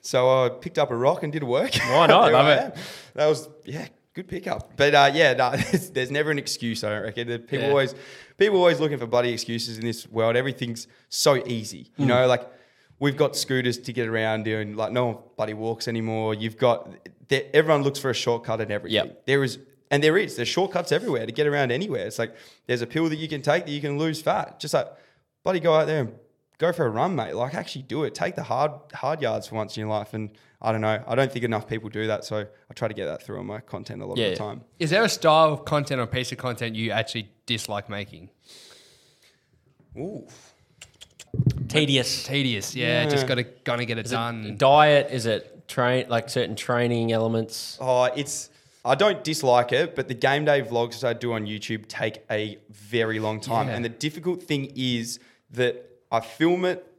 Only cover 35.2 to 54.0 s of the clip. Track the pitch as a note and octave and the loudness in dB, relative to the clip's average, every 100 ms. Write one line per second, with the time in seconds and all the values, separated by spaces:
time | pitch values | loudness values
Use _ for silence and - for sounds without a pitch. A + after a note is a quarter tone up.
35.2 | D#3+ D#3 D#3+ D3+ - D3+ C#3 C3+ A2+ B2+ | 4 6 6 2 -2 -2 0 -4 -2 -4
36.2 | B2 B2 B2+ A#2 A#2 A2 A2 G#2 A2+ A#2 | -4 -6 -6 -6 -6 -4 -2 -2 -2 -6
37.2 | G2+ _ - A#2 - G#2 G2+ G2+ G2 D#2 | -10 _ -6 -6 -4 -8 -6 -10 -10 -14
38.2 | F#2 _ _ - - - _ _ _ _ | -20 _ _ -20 -20 -20 _ _ _ _
39.2 | _ _ _ _ _ _ _ G2 D#3+ - | _ _ _ _ _ _ _ -14 -12 -12
40.2 | - - - _ _ _ - _ - _ | -16 -20 -20 _ _ _ -20 _ -20 _
41.2 | - - - - - D3+ D3 C3+ A#2+ - | -12 0 0 0 0 2 4 2 2 -4
42.2 | - C#3 C3 A2 F#2+ C3 A#2+ A#2+ A#2+ C#3+ | -2 0 0 0 -4 -4 0 2 2 2
43.2 | C3 B2+ A#2+ - - A#2+ A#2+ A2+ G#2+ A#2+ | 2 0 -2 -8 -4 -2 -2 -4 -4 -4
44.2 | A#2 A2+ G#2+ G#2 C3+ D3 D3+ D3 C#3 C3 | -4 -6 -10 2 6 8 8 8 4 -2
45.2 | A2+ G#2+ - - - - B2 B2+ - A#2 | 0 -2 -4 -20 -12 0 2 2 0 -2
46.2 | A2+ - A2 G#2+ - A#2+ A#2+ A#2+ A2+ A2+ | -2 -4 -2 -4 -2 0 2 0 0 0
47.2 | A2+ A2+ A2 - - - C3 B2+ B2 C#3 | 2 0 -2 -8 -14 -10 0 2 2 0
48.2 | C#3 - - _ _ _ A#2+ C#3 G#3 G3 | -6 -8 -12 _ _ _ -2 2 4 2
49.2 | - A#2+ C3+ B2 A#2+ D3+ E3 - B2 A#2+ | -4 -2 4 4 4 2 0 -2 -6 0
50.2 | C3+ C#3+ D3+ C#3+ A#2 A#2+ A#2 - B2+ A#2 | 0 2 2 2 2 -2 -2 -2 -4 -2
51.2 | A#2+ A2+ G#2 G#2+ - A2 G#2+ - A2 G#2+ | -4 -4 -4 -8 -6 -8 -8 -6 -6 -6
52.2 | _ A2 G#2+ G2+ _ G#2 G#2 A#2 A2+ A2 | _ -4 -4 -10 _ -20 -4 0 0 0
53.2 | G#2+ G#2+ A#2+ A2+ A2 A2+ A#2 A#2 | -2 -4 -2 -2 0 -2 -6 -6